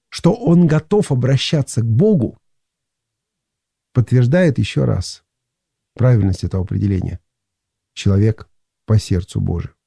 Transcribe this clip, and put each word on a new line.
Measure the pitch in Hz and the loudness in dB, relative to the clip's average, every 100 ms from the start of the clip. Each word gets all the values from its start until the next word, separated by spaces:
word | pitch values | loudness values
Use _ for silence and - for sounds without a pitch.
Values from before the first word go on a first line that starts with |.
| _ | _
что | - 170 | -2 -2
он | - 240 170 170 | 0 2 4 4
готов | 156 - 208 - | 2 0 -2 0
обращаться | 131 123 135 - 156 131 - | -2 0 0 0 -2 -2 -4
к | 113 | -2
Богу, | 110 208 190 110 - _ _ _ _ _ _ _ _ _ _ _ _ _ _ _ | 2 2 2 0 -6 _ _ _ _ _ _ _ _ _ _ _ _ _ _ _
подтверждает | 131 110 127 120 175 175 127 | -2 0 2 2 2 2 0
ещё | 104 147 127 | -2 -2 -2
раз | 98 - - _ _ _ _ _ _ _ | -2 -6 -12 _ _ _ _ _ _ _
правильность | - 127 120 98 90 87 | -2 2 2 2 -2 -4
этого | 95 | -6
определения. | 92 101 101 95 90 92 _ _ _ _ _ _ _ | -4 -2 -2 -2 -4 -10 _ _ _ _ _ _ _
Человек | - 101 98 110 107 - _ _ _ - | -4 0 2 2 0 -10 _ _ _ 0
по | 107 | 0
сердцу | - 92 87 104 | 0 -4 -4 -6
Божию. | 90 85 85 _ | -4 -6 -8 _